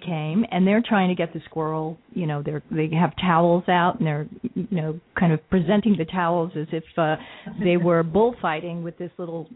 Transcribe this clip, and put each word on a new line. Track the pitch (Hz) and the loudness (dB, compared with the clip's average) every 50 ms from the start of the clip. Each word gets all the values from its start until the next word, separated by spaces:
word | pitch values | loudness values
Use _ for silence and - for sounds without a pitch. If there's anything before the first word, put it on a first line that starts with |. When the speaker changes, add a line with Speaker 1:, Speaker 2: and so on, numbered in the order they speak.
| - | -4
Speaker 1:
came, | 170 170 156 151 156 156 208 240 - | -4 -6 -4 -4 -2 0 0 0 0
and | - 180 185 196 | 2 2 4 4
they're | 202 226 240 | 4 4 2
trying | - 220 196 185 180 | 2 2 2 2 2
to | 180 | 2
get | 170 170 170 - | 0 -2 -4 -4
the | 165 - | -8 -12
squirrel. | - - 160 156 156 156 160 156 160 165 - _ - - | -10 -6 -4 -4 -2 -2 -4 -4 -6 -8 -12 _ -12 -8
You | - 175 151 | -6 -4 -4
know, | 151 147 143 | -4 -4 -4
they're, | 147 151 147 - - | -4 -6 -6 -6 -6
they | - 156 156 156 160 160 | -2 -2 -2 0 2 2
have | 175 151 - - | 2 2 0 0
towels | 185 185 170 160 170 175 170 180 175 - | 0 2 4 4 6 4 4 2 2 2
out, | 180 175 170 180 - - | 2 2 2 2 0 0
and | - 156 | -2 -2
they're, | 147 147 151 - - - - 240 - | -2 -2 -6 -8 -10 -10 -10 -8 -6
you | 185 175 - | -6 -6 -4
know, | 196 170 156 156 156 170 - _ - - | -2 -2 -2 -4 -6 -8 -10 _ -2 0
kind | 185 165 | 2 2
of | 156 156 - - | 2 2 0 0
presenting | - 185 165 160 208 208 202 233 208 160 | 0 0 2 2 2 2 4 2 2 2
the | 160 | 0
towels | 160 - 190 175 165 175 175 165 175 - 156 | -4 -4 -2 0 0 0 0 -2 -2 -4 -8
as | 151 160 - | -8 -6 -6
if, | 160 165 - - - | -8 -8 -6 -2 0
uh, | 165 156 160 165 - - - - - - - - 202 | 0 0 0 -2 -6 -12 -20 -18 -18 -14 -8 -2 0
they | 180 175 175 | 2 2 4
were | 170 175 170 170 165 | 4 4 4 4 2
Speaker 2:
<laughs> | 165 156 196 | 2 2 4
Speaker 1:
bullfighting | 226 240 233 - - 175 156 156 175 175 170 170 165 | 4 2 2 0 -4 -4 -4 -4 -6 -8 -8 -8 -8
with | 170 170 - | -10 -10 -10
this | 180 165 - - | -12 -12 -10 -10
little, | 180 165 165 165 156 - - | -10 -8 -8 -10 -10 -12 -16